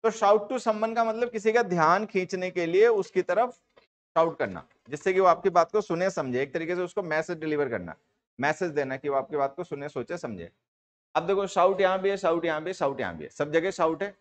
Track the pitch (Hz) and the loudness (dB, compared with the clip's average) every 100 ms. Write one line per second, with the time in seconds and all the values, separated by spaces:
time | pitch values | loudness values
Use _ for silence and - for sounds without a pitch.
0 | 220 214 202 214 208 254 233 214 226 226 | -2 2 4 4 2 -4 -2 0 -2 0
1 | 226 220 240 226 214 226 220 175 160 185 | -2 -2 -4 0 2 2 2 2 4 4
2 | 214 196 185 185 185 180 170 180 226 214 | 2 -4 -4 -6 -4 -2 0 4 6 4
3 | 185 185 180 180 247 - _ _ _ _ | 0 -2 0 0 0 -4 _ _ _ _
4 | _ 160 165 160 120 87 - _ _ 147 | _ 0 0 0 -6 -6 -16 _ _ -4
5 | 190 185 185 170 196 175 165 214 202 170 | 0 4 4 4 4 2 2 0 -2 -2
6 | 190 180 135 123 139 165 165 180 175 - | -2 -2 -4 -2 -2 -4 -4 -4 -4 -6
7 | 180 156 160 170 156 147 139 110 87 73 | -2 -4 -4 -6 -4 -2 0 -2 -8 -16
8 | _ _ _ - 139 156 180 147 131 131 | _ _ _ -4 -2 -2 -2 -2 -4 -6
9 | 147 139 127 147 139 139 175 143 143 135 | -2 -2 -2 -2 -4 -4 -10 -8 -8 -8
10 | 117 170 139 98 82 _ _ _ _ _ | -8 -8 -8 -10 -14 _ _ _ _ _
11 | _ 156 170 196 196 190 185 196 190 190 | _ -4 0 -2 0 2 2 4 2 2
12 | 190 196 185 170 165 156 160 190 143 131 | 0 0 0 0 -2 -4 -6 -2 -2 -2
13 | 101 85 73 - 147 160 175 185 165 160 | -6 -6 -14 -6 0 0 0 -2 -2 -2
14 | 202 - | -6 -8